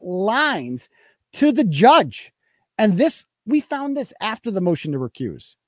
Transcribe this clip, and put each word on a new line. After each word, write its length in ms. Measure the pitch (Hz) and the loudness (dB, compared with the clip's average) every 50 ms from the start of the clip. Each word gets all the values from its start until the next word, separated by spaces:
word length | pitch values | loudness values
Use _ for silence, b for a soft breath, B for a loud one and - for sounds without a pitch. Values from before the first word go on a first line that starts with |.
lines 880 | - 180 180 185 196 214 233 269 302 294 - 165 123 123 127 123 - - _ _ _ _ _ _ _ _ - | -12 -8 -6 -4 -2 -2 0 0 0 0 0 -4 -6 -8 -8 -10 -12 -14 _ _ _ _ _ _ _ _ -2
to 180 | - 277 302 | 2 2 2
the 120 | 240 285 269 | 4 4 2
judge. 680 | 185 147 135 202 247 311 330 190 123 - - - - _ _ _ _ _ _ _ _ - | 0 2 6 6 8 8 6 4 0 -6 -14 -20 -20 _ _ _ _ _ _ _ _ -2
And 200 | - 220 208 180 | 0 2 2 4
this, 280 | 175 285 330 - - - _ _ _ - | 4 2 0 0 -4 -14 _ _ _ -6
we 160 | 214 285 302 | -2 -2 -2
found 340 | - - 302 277 277 277 277 | 0 -2 -8 -6 -6 -6 -6
this 180 | 294 254 - - - | -6 -6 -8 -10 -8
after 320 | - 214 220 - - 233 | -8 -8 -8 -6 -8 -6
the 100 | 196 190 | -4 -2
motion 300 | 180 175 165 - - 156 | 0 0 -2 -2 -4 -6
to 60 | 143 131 | -6 -6
recuse. 560 | 127 117 _ - 131 101 73 - - - - _ _ | -6 -8 _ -8 -10 -10 -10 -12 -18 -20 -20 _ _